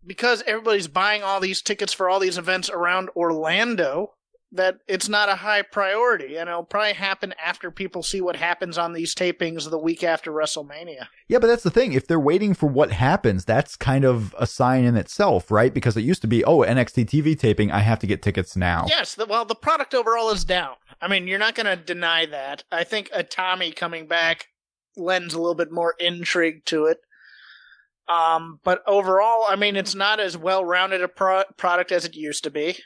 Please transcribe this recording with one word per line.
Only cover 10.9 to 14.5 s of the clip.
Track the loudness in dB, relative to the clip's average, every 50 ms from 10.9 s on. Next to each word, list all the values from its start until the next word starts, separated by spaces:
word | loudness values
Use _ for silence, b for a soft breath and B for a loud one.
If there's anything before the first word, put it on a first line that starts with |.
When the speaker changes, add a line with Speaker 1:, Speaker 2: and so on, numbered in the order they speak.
| -16 -16 -18 -20 b b b
Speaker 2:
Yeah, | b 2 4
but | 6 6
that's | 4 4 2
the | 2
thing. | 4 4 2 4
If | 0 -2 0
they're | 2 0 2
waiting | 4 4 4 4 2 2 2
for | 2 0 0
what | 4 4 2 2
happens, | 2 2 2 2 2 4 2 2 2 2 0
that's | 2 2 2 2 0 -6
kind | -4 0 2 2 4 4
of | 4 4 2 -2 -6 -4 -4
a | -4
sign | -4